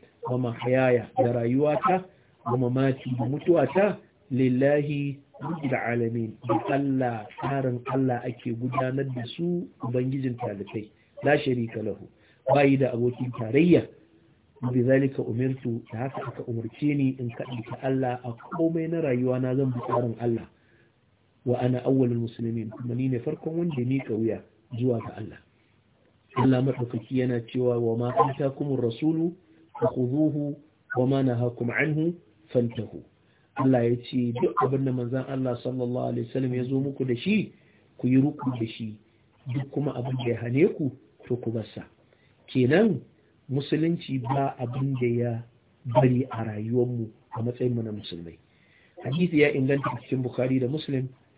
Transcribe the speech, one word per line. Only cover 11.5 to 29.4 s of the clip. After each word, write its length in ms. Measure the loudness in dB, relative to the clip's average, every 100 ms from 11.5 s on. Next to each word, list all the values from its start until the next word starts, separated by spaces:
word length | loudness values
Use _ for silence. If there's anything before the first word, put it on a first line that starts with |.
| 0 -2 -4
lahu, 240 | -6 -6 -10 _ _ _ 2
bayi 220 | 6 6 6
da 120 | 2
abokin 380 | 2 0 0 -4 -4
tarayya. 480 | 2 6 8 6 4 -8 _ _ _ _ _ _ 0
"Bi 100 | 2
zalika 400 | 4 4 4 0
umirtu", 600 | -4 -2 -2 -2 -4 -6 -8
da 60 | -8 -8
haka 160 | -8 -10
aka 160 | -10
umarce 480 | -8 -6 -8 -4 0
ni 200 | 2 0 0
in 100 | -6
kaɗaita 460 | -8 -8 -10 -10 -6
Allah 360 | -2 0 0 -4
a 80 | -8 -12 -10 -2
komai 320 | 0 0 -2
na 100 | -2
rayuwa 380 | 0 2 2 0
na, 140 | 0
zan 160 | 2 0
bi 80 | -2
tsarin 360 | -2 0 0 -2
Allah. 300 | 0 -2 -4 _ _ _ _ _ _ _ _ _
"Wa 140 | -2 0
ana 180 | 2 2
awwalul 400 | 2 2 2 0
muslimin", 460 | -4 -6 -6 -4 -6
kuma 240 | -8 -6
ni 140 | -2 -2
ne 100 | -2
farkon 380 | -4 -6 -6 -2
wanda 180 | -2 -2
ya 80 | 0
miƙa 240 | -2 0 0
wuya 240 | 0 -2 -8 _ _ -2
zuwa 180 | 0 0
ga 140 | -4 -10
Allah. 180 | -12 -14 -20 _ _ _ _ _ _ _ _ 0
Allah 240 | 4 4
maɗaukaki 560 | 2 0 -4 -6 -4 0
yana 160 | 0 0 -2
cewa, 300 | 0 0 2
"Wa 160 | 0 0
ma 120 | 0
atakumur 680 | 2 2 2 -2 -2 -2 0
rasulu 500 | 0 0 0 0 0 -4